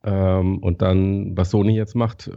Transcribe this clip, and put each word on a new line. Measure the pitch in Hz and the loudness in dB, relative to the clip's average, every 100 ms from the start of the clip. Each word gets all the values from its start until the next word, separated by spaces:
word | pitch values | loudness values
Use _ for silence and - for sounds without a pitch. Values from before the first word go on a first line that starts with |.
Ähm, | 104 98 95 95 92 95 | -4 0 2 2 0 0
und | 95 87 | -2 0
dann, | 95 95 95 98 98 92 | 2 2 2 -2 -4 -2
was | 92 | 0
Sony | 107 101 110 | 2 2 0
jetzt | 107 | -2
macht, | 120 117 - - | -2 -4 -4 -16